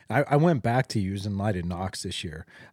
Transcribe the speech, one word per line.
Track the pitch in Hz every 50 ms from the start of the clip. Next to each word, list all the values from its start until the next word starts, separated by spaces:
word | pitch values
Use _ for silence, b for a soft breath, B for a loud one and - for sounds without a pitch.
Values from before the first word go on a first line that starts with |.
| b b
I, | 110 127 143
I | - -
went | 147 156 175 170 127
back | - 117 117 127 131 -
to | - 110
using | 98 92 98 101 95 107 101 98
lighted | 98 110 101 90 85
Nox | 85 90 85 95 92 - - -
this | 95 90 - -
year. | 87 78 80 - B B B B B